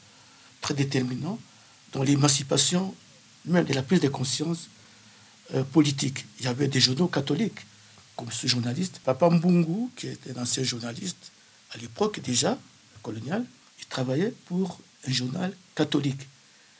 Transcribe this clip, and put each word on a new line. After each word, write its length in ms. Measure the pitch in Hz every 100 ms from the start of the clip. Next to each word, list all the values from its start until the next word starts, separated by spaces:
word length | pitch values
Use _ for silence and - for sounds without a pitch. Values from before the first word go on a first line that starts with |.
| - - - - - -
très 120 | -
déterminant 680 | 143 139 135 123 127 147 226 - - - - -
dans 100 | 139
l'émancipation, 960 | 135 143 143 139 139 - - 180 190 - - - - - -
même 200 | 175 147
de 80 |
la 100 | 135
prise 160 | 135 180
de 80 | 147
conscience, 640 | 135 127 - 156 165 - - - - - - - - -
euh, 100 | 135
politique. 640 | 131 160 143 139 139 139 - -
Il 60 | 120
y 20 |
avait 200 | 123 139
des 120 | 131
journaux 280 | 127 131 175
catholiques, 520 | 143 135 147 220 - - - - - - -
comme 160 | 120
ce 160 | - 127
journaliste, 520 | 123 120 127 180 -
Papa 260 | - 131 175
Mbungu, 600 | 170 175 175 160 185 247 -
qui 120 | 135
était 300 | 123 - 123
un 60 |
ancien 200 | 120 -
journaliste, 680 | 127 117 117 127 185 - - - - - -
à 60 | 113
l'époque 420 | 113 113 214 -
déjà, 380 | 131 120 165 269 - - - -
coloniale, 440 | 127 110 117 202 247 - - -
il 60 | -
travaillait 460 | - 127 131 202 247 -
pour 340 | 180 185 - - _ -
un 40 |
journal 400 | 131 127 131 180 - - -
catholique. 520 | 151 147 139 135 - - _ _ - _